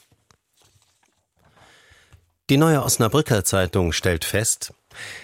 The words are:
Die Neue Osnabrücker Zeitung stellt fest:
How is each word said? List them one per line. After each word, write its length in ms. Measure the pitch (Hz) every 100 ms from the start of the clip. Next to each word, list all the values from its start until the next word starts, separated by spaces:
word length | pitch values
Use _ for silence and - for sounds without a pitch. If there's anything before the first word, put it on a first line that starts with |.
| _ _ _ _ _ _ _ _ _ _ _ _ _ _ _ _ - _ _ _ _ - _ _ -
Die 60 | 139
Neue 260 | 160 147
Osnabrücker 600 | 117 - 110 147 - 107
Zeitung 500 | - 95 90 98 85
stellt 320 | - 92 82 -
fest: 480 | 101 107 - - - _ - - -